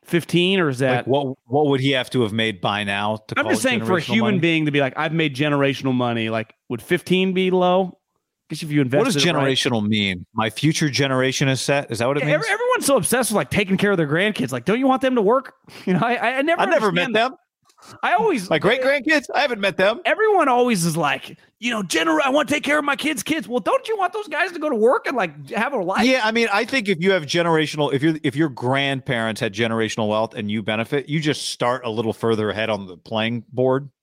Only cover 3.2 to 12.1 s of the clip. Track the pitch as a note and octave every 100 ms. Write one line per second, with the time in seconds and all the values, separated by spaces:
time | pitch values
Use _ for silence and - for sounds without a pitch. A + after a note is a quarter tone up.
3.2 | - - C#4+ A3 B3 A#3+ A3+ F#3 C#3+ A3
4.2 | A3 G3 E3 E3 D3+ C#3+ C3+ - D#3+ D#3+
5.2 | D#3+ B2+ D3+ C#3+ C#3 C3 C3+ B2+ B2 A#2
6.2 | A2 A2+ A2 _ _ A#2+ - F3 - F#3
7.2 | F#3+ F#3 F#3 F#3 F3+ F3+ F#3 - _ _
8.2 | _ _ _ D3+ D#3+ D3 C3+ C#3 B3+ D#3
9.2 | C#3+ D#3 C#3 C3 C3 A#2+ G#2 G#2+ G2+ F#2
10.2 | - - A2 - D3 D#3+ D3+ A#2+ C#3 C3
11.2 | C3 C3 C#3 C3 - C#3+ C3+ A#2+ A#2+